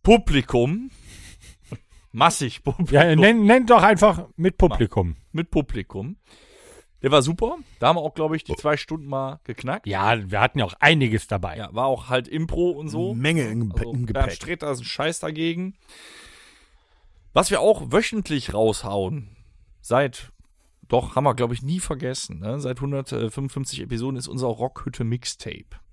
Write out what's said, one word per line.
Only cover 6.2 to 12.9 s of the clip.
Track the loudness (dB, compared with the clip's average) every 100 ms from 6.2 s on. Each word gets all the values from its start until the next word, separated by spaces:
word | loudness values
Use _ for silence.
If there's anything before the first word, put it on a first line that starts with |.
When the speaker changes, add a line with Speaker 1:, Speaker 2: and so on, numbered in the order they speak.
| _ -20 _ _ -20 -20 _ _
Speaker 1:
Der | 4
war | 4
super. | 4 -2 -2 -4 -12 -2
Da | 2
haben | 2
wir |
auch, | -2 -4
glaub | -4
ich, | -4
die | -6
Speaker 3:
Oh. | -4
Speaker 1:
zwei | -2 -2
Stunden | -4 -12 -8
mal | -6 -6 -10
geknackt. | -16 -10 -8 -8 -6
Speaker 2:
Ja, | -2 0 0 -2
wir | 0
hatten | 0 0
ja | -4
auch | 2
einiges | 4 4 2 0 -4
dabei. | -6 -6 -10
Speaker 1:
Ja, | -10
war | -4 -2
auch | -2 -2
halt | -4 -2
Impro | -8 -4 -2 -2
und | -4
so. | -8